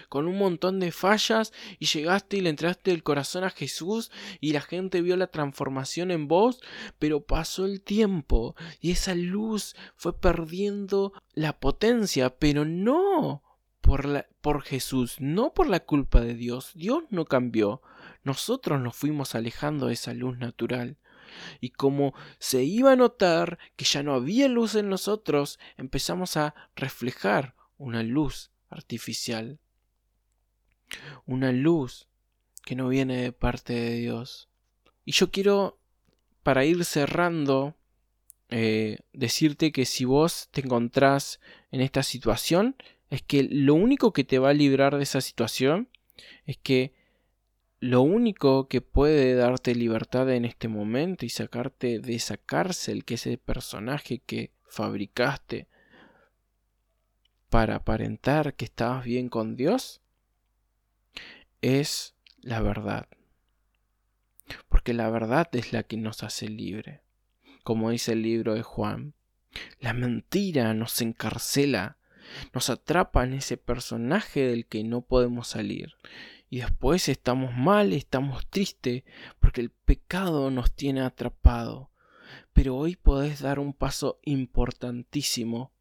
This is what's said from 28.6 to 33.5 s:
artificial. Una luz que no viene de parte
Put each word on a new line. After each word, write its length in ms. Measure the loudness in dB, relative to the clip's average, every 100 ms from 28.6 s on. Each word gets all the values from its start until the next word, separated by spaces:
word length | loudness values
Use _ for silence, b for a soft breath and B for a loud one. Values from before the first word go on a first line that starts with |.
| _
artificial. 880 | -18 -12 -10 -8 -8 -6 -6 -8 -14 _ _ _ _ _ _ _ _ _ _ _ _ -18 B B B -8
Una 260 | -2 0
luz 560 | 2 2 2 0 -10 _ _ _ _ _ -20
que 100 | -10
no 140 | -4 0
viene 340 | 0 0 -2
de 100 | -4
parte 400 | -2 -2